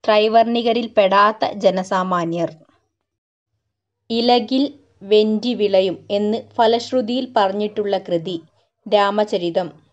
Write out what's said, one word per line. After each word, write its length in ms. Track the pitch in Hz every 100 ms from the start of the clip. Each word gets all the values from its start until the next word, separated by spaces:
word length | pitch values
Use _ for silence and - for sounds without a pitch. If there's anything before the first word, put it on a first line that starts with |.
| -
ത്രൈവർണികരിൽ 840 | 214 214 226 226 233 233 233 240 -
പെടാത്ത 540 | 190 196 208 214 -
ജനസാമാന്യർ. 1000 | 208 190 185 185 190 185 180 165 170 165 160 _ _ _ _ _ _ _ _ _ _ _ _ _ _ _
"ഇലകിൽ 640 | 233 233 240 220 262 277 - _ _
വെന്റി 520 | 196 214 214 214 240
വിളയും" 540 | 220 202 190 190 165 -
എന്ന് 260 | 202 208 220 - -
ഫലശ്രുതിയിൽ 720 | 226 233 233 254 220 247 262 233
പറഞ്ഞിട്ടുള്ള 600 | 196 196 208 208 202 190
കൃതി 440 | 190 175 170 170 _ _ _ _ -
രാമചരിതം. 800 | 208 202 208 208 196 175 175 170 - _